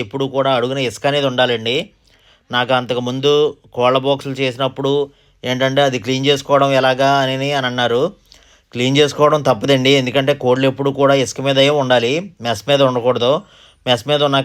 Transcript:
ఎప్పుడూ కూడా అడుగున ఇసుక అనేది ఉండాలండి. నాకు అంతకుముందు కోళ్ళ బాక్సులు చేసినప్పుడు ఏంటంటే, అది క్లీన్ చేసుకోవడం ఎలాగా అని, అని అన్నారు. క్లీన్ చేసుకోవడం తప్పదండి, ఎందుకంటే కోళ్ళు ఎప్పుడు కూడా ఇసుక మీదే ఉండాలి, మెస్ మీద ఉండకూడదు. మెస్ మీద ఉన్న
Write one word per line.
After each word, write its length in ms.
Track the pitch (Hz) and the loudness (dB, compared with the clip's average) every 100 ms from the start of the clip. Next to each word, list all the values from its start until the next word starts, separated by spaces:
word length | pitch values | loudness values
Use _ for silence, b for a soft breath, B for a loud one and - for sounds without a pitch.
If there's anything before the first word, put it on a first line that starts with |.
ఎప్పుడూ 220 | 107 135 135 135 | -4 -6 -4 -2
కూడా 160 | 135 127 | 0 0
అడుగున 220 | 123 139 123 | -2 -2 -4
ఇసుక 180 | - 139 | -4 -2
అనేది 200 | 143 135 | -2 -2
ఉండాలండి. 460 | 127 123 117 113 143 - _ b b b b _ | 0 0 0 -2 -4 -6 _ b b b b _
నాకు 220 | 123 123 | -4 0
అంతకుముందు 580 | 127 123 123 123 131 143 147 151 - _ | -2 -2 -4 -4 -2 0 2 0 -4 _
కోళ్ళ 240 | 123 123 131 | -2 0 0
బాక్సులు 380 | 131 139 139 131 | 0 -2 -4 -6
చేసినప్పుడు 500 | 131 120 131 104 135 143 139 b b b | -6 -4 -6 -4 -2 -2 -4 b b b
ఏంటంటే, 380 | 123 127 131 135 | -6 -2 0 2
అది 160 | 139 123 | 0 0
క్లీన్ 280 | 101 131 139 | -4 -2 0
చేసుకోవడం 400 | 139 - 139 139 135 | -2 0 0 2 2
ఎలాగా 280 | 131 127 135 139 | 0 2 2 2
అని, 140 | 131 135 139 143 | 0 -2 -4 -4
అని 80 | 127 | -4
అన్నారు. 320 | 123 120 120 170 - b b b b b | -2 0 0 -2 -6 b b b b b
క్లీన్ 240 | 117 127 139 | -4 0 2
చేసుకోవడం 420 | 147 143 147 151 139 | 2 2 2 4 2
తప్పదండి, 420 | 120 139 131 131 139 | 0 2 2 4 2
ఎందుకంటే 320 | 123 135 135 135 | 2 0 0 0
కోళ్ళు 220 | 127 123 135 | 0 2 0
ఎప్పుడు 180 | 131 139 131 | 0 -4 2
కూడా 140 | 139 139 | 2 4
ఇసుక 180 | 120 - | 0 -4
మీదే 260 | 135 135 139 147 | 0 2 2 2
ఉండాలి, 320 | 127 123 117 156 202 - | 2 2 2 -2 -6 -10
మెస్ 220 | 117 110 - | -6 -6 0
మీద 140 | 139 135 | 2 2
ఉండకూడదు. 440 | 123 123 120 120 160 b b b b 127 | 2 0 0 0 0 b b b b -2
మెస్ 200 | 120 143 | -2 0
మీద 140 | 147 | 0
ఉన్న 140 | 143 139 | 2 2